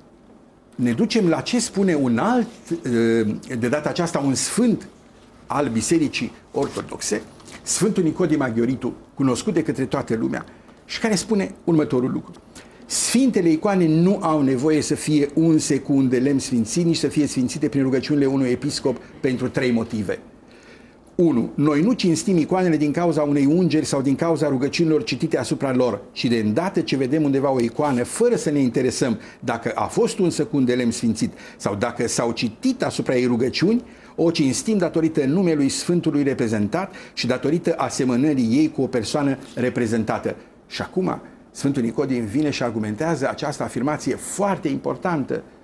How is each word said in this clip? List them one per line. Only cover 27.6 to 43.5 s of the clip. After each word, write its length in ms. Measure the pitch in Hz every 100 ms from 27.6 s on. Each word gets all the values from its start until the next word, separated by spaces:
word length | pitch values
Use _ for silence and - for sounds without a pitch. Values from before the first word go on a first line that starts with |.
icoană, 420 | 117 - 147 123
fără 340 | 120 - 240 214
să 140 | 160
ne 80 | 147
interesăm 600 | 131 135 127 - 135 - - -
dacă 320 | 120 117 120
a 100 | 107
fost 340 | 104 190 233 -
unsă 260 | 175 -
cu 120 | 143 143
un 80 |
de 100 | 123
lemn 160 | 123 120
sfințit 420 | 113 117 104 101 - - -
sau 180 | 104
dacă 340 | 101 117 - 117
s-au 220 | - 120
citit 520 | 117 117 - 262 254
asupra 340 | 143 - 131 127
ei 100 | 123
rugăciuni, 560 | 117 127 - 175 240 - - - -
o 140 | 165
cinstim 480 | 165 135 123 - 214
datorită 460 | 165 165 156 165
numelui 440 | 135 175 175 156 135
Sfântului 540 | - - 175 156 147
reprezentat 720 | 139 123 117 110 101 165 190 - -
și 140 | - 120
datorită 480 | 127 143 170 175 160
asemănării 800 | 127 - 127 120 151 135 113 131
ei 120 | 156
cu 120 | -
o 40 | 120
persoană 520 | 123 101 147 139 131 -
reprezentată.” 800 | - 123 123 113 113 110 107 107 - - - -
Și 160 | -
acum 380 | - 180 180 - - - -
Sfântul 320 | - 139 139
Nicodim 420 | 113 127 135 123
vine 260 | 110 131 147
și 120 | -
argumentează 640 | 123 110 107 104 160 147 131
această 340 | 107 151